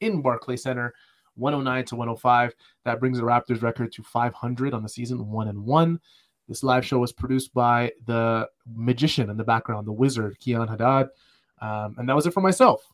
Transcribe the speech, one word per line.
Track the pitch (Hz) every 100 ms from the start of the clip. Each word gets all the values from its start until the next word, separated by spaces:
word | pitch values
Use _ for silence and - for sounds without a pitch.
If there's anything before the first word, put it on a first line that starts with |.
in | 220 180
Barclays | 135 117 - 123
Center, | 131 123 120 - _ _ _
one | - 135
oh | 143
nine | 135 127 123
to | 117
one | 117
oh | 113
five. | 127 120 120 - _ _ 120
That | 113
brings | 131 127
the |
Raptors | 117 120 - 113
record | 117 117 117
to | -
five | - 117 120
hundred | - 120 123 135
on | 120
the | 107
season, | - 120 123 104
one | 110 110
and | 101
one. | 110 151 165 170 _ _ _ _ -
This | -
live | 131 127 120
show | 127
was | 120
produced | - 131 131 131
by | 127 120 120 120 - 117
the | 117 113 113 113 _ 120
magician | 113 117 123 156 - 107
in | 107
the |
background, | 113 113 - 107 107
the |
wizard, | 107 135 117 107 -
Keon | 123 117 113
Haddad. | 110 120 135 135 _ _ _ _ -
Um, | 110 107 107 107
and | 123
that | 143
was | 160
it |
for | 196
myself | 190 185 254 - -